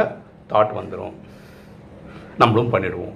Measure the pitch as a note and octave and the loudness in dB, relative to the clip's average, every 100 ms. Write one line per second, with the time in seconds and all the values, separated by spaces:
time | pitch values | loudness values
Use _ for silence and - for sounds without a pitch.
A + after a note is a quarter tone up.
0 | A3 - - - - G#2+ - G2 F#2+ F#2 | 4 -2 -16 -20 0 2 2 0 -8 -10
1 | F#2+ - - - - - - - - - | -10 -14 -18 -20 -20 -20 -20 -20 -20 -20
2 | - - - - A#2+ G#2+ A#2 G#2 F#2 F2 | -20 -18 -12 2 4 6 4 2 0 -4
3 | F2 | -8